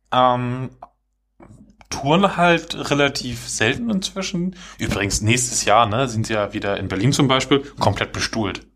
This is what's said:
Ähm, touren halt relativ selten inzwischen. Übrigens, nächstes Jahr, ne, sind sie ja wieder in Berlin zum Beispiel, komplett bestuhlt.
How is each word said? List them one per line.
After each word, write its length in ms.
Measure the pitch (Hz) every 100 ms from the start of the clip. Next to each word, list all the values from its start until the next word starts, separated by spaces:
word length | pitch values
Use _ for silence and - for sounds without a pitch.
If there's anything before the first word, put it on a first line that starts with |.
| _
Ähm, 580 | 127 127 123 123 127 127 - - _ _ _ _ _ - - - _ -
touren 460 | - 139 170 196 -
halt 540 | 175 170 - 151 143
relativ 580 | 143 143 143 123 117 -
selten 420 | - 110 233 233
inzwischen. 680 | 190 - 190 190 175 185 - - -
Übrigens, 420 | 107 95 101 -
nächstes 440 | 107 123 123 -
Jahr, 220 | 113 107 110
ne, 220 | 113 131
sind 180 | 110 104
sie 80 |
ja 180 | 107 101
wieder 240 | 107 101 95
in 100 | 95
Berlin 240 | 95 123
zum 160 | 151 135
Beispiel, 320 | 131 127 139 - -
komplett 340 | 104 98 -
bestuhlt. 540 | 95 - 113 98 85 -